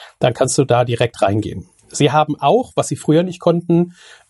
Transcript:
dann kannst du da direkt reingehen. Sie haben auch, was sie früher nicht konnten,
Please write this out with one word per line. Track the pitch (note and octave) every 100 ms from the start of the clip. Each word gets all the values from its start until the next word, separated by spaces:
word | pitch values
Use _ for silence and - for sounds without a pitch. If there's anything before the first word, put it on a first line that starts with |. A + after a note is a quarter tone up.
| - -
dann | B2+
kannst | - C3+ -
du |
da | C3+ B2
direkt | B2 A#2 A#2+ -
reingehen. | G2 G#2+ G2 F#2+ - _ _
Sie | - D3
haben | D3+ D3+ -
auch, | C#3+ G#3+ B3 -
was | -
sie | C#3
früher | - D#3
nicht | F3+ F3
konnten, | F3 E3+ E3+ E3+ F3 - - -